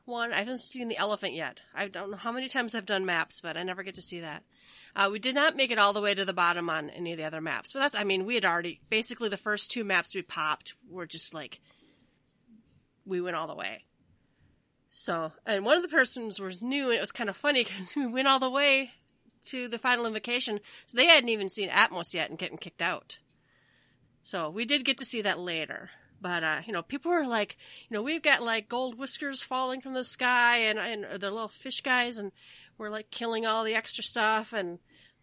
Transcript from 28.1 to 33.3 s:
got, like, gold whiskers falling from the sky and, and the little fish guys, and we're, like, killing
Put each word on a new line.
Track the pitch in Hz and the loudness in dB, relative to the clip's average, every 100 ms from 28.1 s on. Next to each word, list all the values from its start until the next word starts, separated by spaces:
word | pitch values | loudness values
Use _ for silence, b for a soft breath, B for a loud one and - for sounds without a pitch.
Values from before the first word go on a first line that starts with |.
| 320 | 0
got, | 302 277 | 4 4
like, | 233 226 214 | 4 -2 -2
gold | 240 254 226 | -4 -2 -4
whiskers | 269 - 285 262 | -6 -4 -6 -6
falling | - 254 254 262 | -4 -2 -2 -4
from | 269 | -6
the | 262 | -4
sky | 254 - 247 247 240 240 | -4 0 4 6 6 6
and, | 220 214 | 4 0
and | 208 214 196 190 | -2 -4 -6 -6
the | 196 | -4
little | 214 214 | -4 -6
fish | - - - | -10 -8 -4
guys, | 277 247 240 226 | 2 2 2 -2
and | 202 B B B B - | -8 B B B B -12
we're, | 214 | -8
like, | 214 214 | -8 -8
killing | - 233 | -6 -2